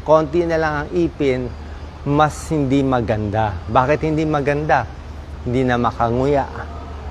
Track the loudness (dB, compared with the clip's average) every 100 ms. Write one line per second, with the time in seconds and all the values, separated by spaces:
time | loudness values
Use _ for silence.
0 | 4 4 4 0 2 2 0 -2 -2 0
1 | 0 0 0 0 -2 -8 -12 -12 -14 -8
2 | 0 2 2 0 -2 0 2 2 2 2
3 | 0 0 0 0 0 -2 0 2 4 2
4 | 2 0 0 0 0 0 2 2 0 -10
5 | -14 -14 -14 -8 -2 0 2 2 0 0
6 | 0 2 2 2 0 -8 -10 -12 -12 -12
7 | -12